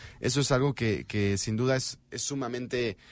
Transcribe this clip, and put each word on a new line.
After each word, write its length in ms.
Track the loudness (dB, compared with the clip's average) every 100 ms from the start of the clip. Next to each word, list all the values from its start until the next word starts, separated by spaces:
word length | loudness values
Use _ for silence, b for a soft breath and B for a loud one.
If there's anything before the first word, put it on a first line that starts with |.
| B B
Eso 200 | 0 2
es 100 | 4
algo 240 | 4 2
que, 300 | 2 0 0
que 320 | -2 0 2 2
sin 180 | 0 0
duda 200 | 2 2
es, 220 | -2 -8 _
es 120 | -8
sumamente, 720 | -4 -4 -4 -6 -4 0 0 -4 B